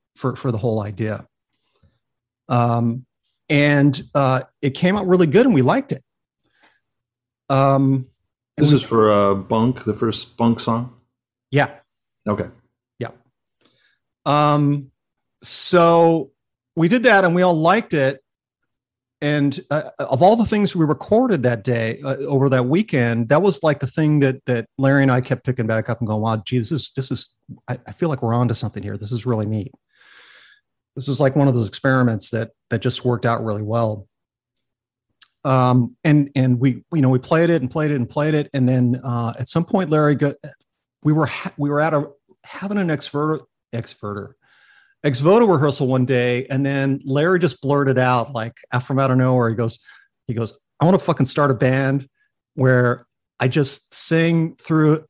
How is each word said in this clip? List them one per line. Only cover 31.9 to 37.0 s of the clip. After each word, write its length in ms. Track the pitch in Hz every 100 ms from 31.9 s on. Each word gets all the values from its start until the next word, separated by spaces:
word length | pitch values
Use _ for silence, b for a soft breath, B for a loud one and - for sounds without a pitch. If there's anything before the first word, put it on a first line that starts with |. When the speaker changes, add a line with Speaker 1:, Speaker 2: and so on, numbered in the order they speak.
| 131 123 107 -
Speaker 1:
that, 220 | 113 113 _ -
that 100 | 113
just 260 | 127 - 127
worked 200 | 120 120
out 180 | 117
really 200 | 113 104
well. 440 | 107 117 110 107 98 _ _ _ _ _ _ _ _ _ _ _ - _
Um, 520 | 139 131 127 123 117 -
and, 260 | 160 147 143 135
and 240 | 131 123
we, 240 | 135 120 -
you 80 | 165